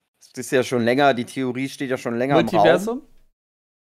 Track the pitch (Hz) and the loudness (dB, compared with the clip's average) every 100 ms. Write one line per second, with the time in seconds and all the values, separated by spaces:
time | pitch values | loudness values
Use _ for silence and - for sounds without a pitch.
0 | _ _ _ - 123 139 117 123 117 127 | _ _ _ -14 -2 0 0 0 0 2
1 | 143 123 117 - 131 123 135 - 135 131 | 2 2 -4 -6 -6 -4 -6 -8 -6 -6
2 | 123 117 131 139 120 - 208 180 208 254 | -4 -4 0 2 2 4 4 4 0 -8
3 | - - _ _ _ _ _ _ | -12 -20 _ _ _ _ _ _